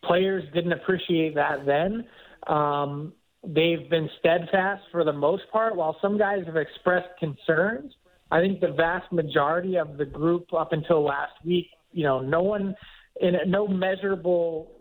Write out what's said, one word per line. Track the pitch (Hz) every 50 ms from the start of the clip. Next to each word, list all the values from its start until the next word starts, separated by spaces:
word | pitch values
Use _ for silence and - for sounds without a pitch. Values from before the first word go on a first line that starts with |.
| -
players | - 170 180 190 190 196 185 165 147 143
didn't | 170 170 175 170
appreciate | 165 - - 185 170 - - 175 165 160 160 151
that | 147 143 147 151 135 139
then. | 139 139 147 160 190 214 226 233 - - - - - - - -
Um, | - 160 151 147 147 143 143 143 143 143 143 151 160 - _ _ _ _ _ -
they've | 190 156 151 160 170 170 160 143 135
been | 165 165 156 151 - -
steadfast | - 170 165 180 170 165 - 196 185 196 202 196 - -
for | - 170 165
the | 151
most | 147 147 143 147 180 190 - -
part, | - 220 220 226 220
while | 175 160 156 156 - -
some | 196 208
guys | 208 214 196 208 202 180
have | 165 160 160
expressed | 147 - - - _ 180 180 180 175 - - -
concerns. | - 156 143 - - - 165 156 175 202 226 254 294 277 - _ _ _ _ _ _ _
I | - 160
think | 175 196 196 175
the | 170 170 147
vast | 143 165 165 175 185 - -
majority | - 170 156 143 135 160 143 147 160 175 180 190 185 175
of | 160 151 143 139
the | 151
group | 139 135 139 147 165 175 175 175 _ -
up | 160 165 165 170
until | 160 151 - 175 156 147
last | 143 139 143 147 - - - -
week, | 160 175 175 170 - _ _ _ _
you | _ 175 151
know, | 143 135 127
no | 131 135 151 165 180
one, | 196 214 208 196 196 190 - - - - - - _ _ -
in | - 180 175 180 151 190
no | 180 196 214 202
measurable | 190 185 180 190 190 190 196 196 196 180 160 175 180 175 170 170 160 156 160 - - -